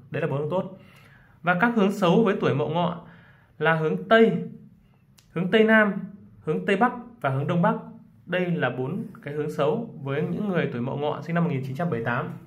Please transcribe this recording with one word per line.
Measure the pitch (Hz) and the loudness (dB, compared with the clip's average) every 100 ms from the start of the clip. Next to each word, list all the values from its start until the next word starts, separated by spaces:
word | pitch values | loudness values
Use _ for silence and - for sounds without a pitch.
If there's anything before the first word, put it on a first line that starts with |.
| - | -10
Đấy | 131 | -6
là | 156 | -4
bốn | 139 | -4
hướng | 151 | -2
tốt. | 180 190 - - - - - _ _ | -4 -4 -10 -20 -20 -20 -20 _ _
Và | 165 180 | 0 2
các | 240 226 | 2 4
hướng | 214 | 2
xấu | - 175 196 | 2 4 4
với | 220 202 | 4 2
tuổi | 156 | 0
Mậu | 123 113 | 0 0
Ngọ | 170 170 - - - - _ _ - | 0 -2 -4 -12 -20 -20 _ _ -2
là | 156 | 0
hướng | 160 156 - - | 2 0 -4 4
tây, | 226 220 170 - - - _ _ _ _ _ _ | 6 6 4 -4 -12 -20 _ _ _ _ _ _
hướng | 165 175 | -6 2
tây | 220 | 4
nam, | 214 220 208 185 - - - - | 6 6 6 0 -8 -14 -20 -10
hướng | - 156 180 | -4 -2 0
tây | 196 | 2
bắc | 247 - - - | 2 0 -12 -6
và | 139 | -4
hướng | 131 135 | -2 0
đông | 170 | 2
bắc. | 202 226 - - - _ - | 2 0 -6 -18 -20 _ -6
Đây | 175 175 | -2 -2
là | 160 131 | 0 -2
bốn | 127 131 196 240 - | -2 -4 -6 -8 -12
cái | 143 | -10
hướng | 147 151 | -6 -6
xấu | - - - - - | -2 0 0 -6 -10
với | 135 139 | -6 -4
những | 175 175 208 | -2 -2 -2
người | 175 135 | -2 -2
tuổi | 120 | -4
Mậu | 123 143 | -6 -4
Ngọ | 147 - | -4 -4
sinh | - | -4
năm | 170 | 0
một | 160 | 0
nghìn | 135 | 0
chín | 135 135 | -4 -4
trăm | 170 | -4
bảy | 147 | -2
mươi | |
tám. | 120 120 165 - | -2 -2 -4 -10